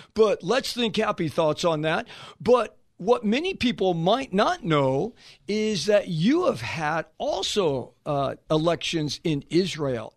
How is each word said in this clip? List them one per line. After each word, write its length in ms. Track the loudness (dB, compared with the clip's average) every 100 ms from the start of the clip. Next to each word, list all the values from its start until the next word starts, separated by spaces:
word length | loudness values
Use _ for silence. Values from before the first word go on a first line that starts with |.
| -4
But 300 | 2 4 2
let's 320 | 0 -2 -2
think 240 | -2 -2 0
happy 320 | -2 0 -2
thoughts 340 | 0 0 2
on 160 | 0 0
that. 260 | 0 -2 -4 -14 -20 -4
But 380 | 4 4 2 -8 _ -6
what 260 | 0 2
many 280 | 2 0 0
people 420 | -2 -2 0 0
might 380 | 2 2 0 0
not 300 | 0 0 0
know 500 | 0 2 2 0 -4 -8 -20 -14 -6
is 380 | -2 -2 -2 2
that 200 | 2 2
you 380 | 0 4 4
have 160 | 2 -2
had 440 | -4 -4 -4 -4 -6 -6
also, 760 | -4 -4 -2 0 0 0 -6 _ -4
uh, 300 | -2 -2 -4 0
elections 680 | 2 2 0 -2 -4 -4 -4
in 180 | -4 -4 0
Israel, 640 | 0 0 -2 -4 -4 -8